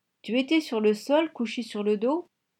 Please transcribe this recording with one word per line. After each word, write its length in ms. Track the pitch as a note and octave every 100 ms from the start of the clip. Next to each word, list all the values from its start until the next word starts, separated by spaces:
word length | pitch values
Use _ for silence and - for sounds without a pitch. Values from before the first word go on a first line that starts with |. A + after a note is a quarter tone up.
| _ _
Tu 180 | - A#3+
étais 220 | C4+ D#4+
sur 200 | D#4 A3
le 120 | G#3+
sol, 400 | G#3+ - D4 E4
couché 300 | - A3+ -
sur 200 | A3 G#3
le 140 | G#3 G#3+
dos, 340 | A#3 E4 - _ _